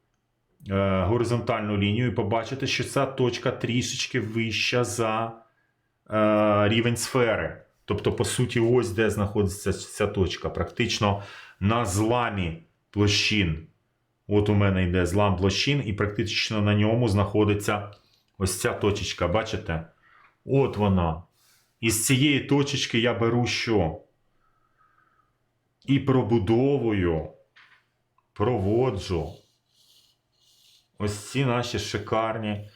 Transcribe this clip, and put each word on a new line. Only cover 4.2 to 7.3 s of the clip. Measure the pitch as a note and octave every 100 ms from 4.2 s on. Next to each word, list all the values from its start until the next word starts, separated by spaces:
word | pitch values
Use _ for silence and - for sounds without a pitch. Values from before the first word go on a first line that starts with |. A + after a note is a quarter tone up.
вища | G#2+ A2+ A2+ G#2 - B2
за, | A#2 A2+ A2+ A2 A2+ - _ _ _ _ _ _ -
е, | G#2+ G#2+ G#2+ G#2+ G#2 G#2
рівень | A2+ A#2+ A2+
сфери. | - C3 A#2